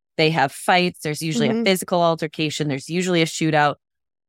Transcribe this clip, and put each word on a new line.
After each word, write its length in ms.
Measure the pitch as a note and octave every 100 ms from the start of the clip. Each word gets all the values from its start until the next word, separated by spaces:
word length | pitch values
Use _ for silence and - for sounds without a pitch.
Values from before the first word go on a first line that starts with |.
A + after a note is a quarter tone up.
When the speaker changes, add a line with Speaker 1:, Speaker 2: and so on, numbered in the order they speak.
| _ -
Speaker 1:
They 140 | D#3
have 220 | E3 -
fights. 480 | - - F3+ F3+ -
There's 200 | D#3+ D3+
usually 280 | E3 F#3+ A3
Speaker 2:
Mm-hmm. 120 | A3+
Speaker 1:
a 40 | A3
physical 360 | F#3 - F3+
altercation. 680 | E3+ E3 D#3 - D3+ - D3+
There's 200 | C3+ -
usually 320 | E3+ F#3 F3
a 40 | D#3+
shootout. 500 | - D#3+ D3 D3 C#3 _ _ _ _